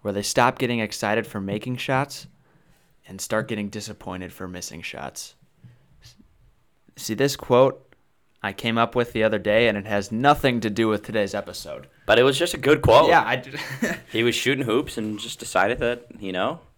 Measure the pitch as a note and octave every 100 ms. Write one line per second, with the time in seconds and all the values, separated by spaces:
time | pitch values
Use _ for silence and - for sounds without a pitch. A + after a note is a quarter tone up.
0 | G#2+ G2+ G#2 - B2 B2+ B2 A#2+ A2 -
1 | G#2+ A2 A2 G#2 G2 G#2+ B2+ B2 - C3
2 | C#3+ - - _ _ _ _ _ _ _
3 | _ G2 - G#2+ A2 G#2+ G#2 G#2+ G#2 G#2
4 | - F#2 F2+ - F#2 F2+ - E2 D#2 -
5 | C#2+ - - _ _ _ B2 _ _ _
6 | - _ _ _ _ _ _ _ _ -
7 | - A2 C#3 C#3 - B2 C3+ - _ _
8 | _ _ _ _ G2+ G2+ A#2 A2+ A#2 B2
9 | A#2 A2+ A2 A2 G#2 G#2+ A#2 G2+ G2+ G2+
10 | G2 A2+ C#3 C#3+ C3+ A#2+ A2 G#2 A2 G#2+
11 | - G#2+ G2 G#2 G2+ F2 - B1+ - _
12 | - A2+ B2+ C3+ F3 - C3+ D3+ C3+ A#2
13 | D#3+ E3+ G#2+ B2+ C3+ C#3 - C3 G3+ -
14 | - A2 A#2 A2 - C3+ B2 A2+ - -
15 | G#2+ G#2 A#2 - A#2 - G2 B2 A#2+ A#2+
16 | - G#2+ G2 F2+ A2 E3 -